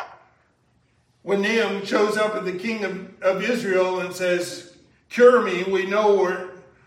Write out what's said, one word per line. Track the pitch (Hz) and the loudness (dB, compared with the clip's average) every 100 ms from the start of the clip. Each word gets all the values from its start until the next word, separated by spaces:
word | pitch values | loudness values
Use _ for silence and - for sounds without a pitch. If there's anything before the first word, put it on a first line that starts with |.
| - - _ _ _ _ _ _ _ _ _ _ | -18 -20 _ _ _ _ _ _ _ _ _ _
when | - 196 | -4 -2
Naaman | 208 226 196 196 - | 0 0 0 -4 -2
shows | 214 208 208 | 0 2 0
up | 214 180 | -2 -2
at | 180 | -6
the | |
king | - 226 214 | -6 -6 -6
of, | 190 180 - - | -6 -8 -14 -4
of | 190 190 | -2 0
Israel | 220 247 196 185 185 185 | -2 -2 0 0 0 -2
and | 185 | -6
says, | 185 180 175 - - - - _ _ _ | -4 -2 -2 -4 -12 -18 -20 _ _ _
"Cure | - 247 247 | 6 8 8
me," | 196 180 | 2 -4
we | 190 190 190 | -2 -2 0
know | 208 214 190 | 2 4 4
where, | 180 180 - - - _ | 2 -2 -10 -16 -20 _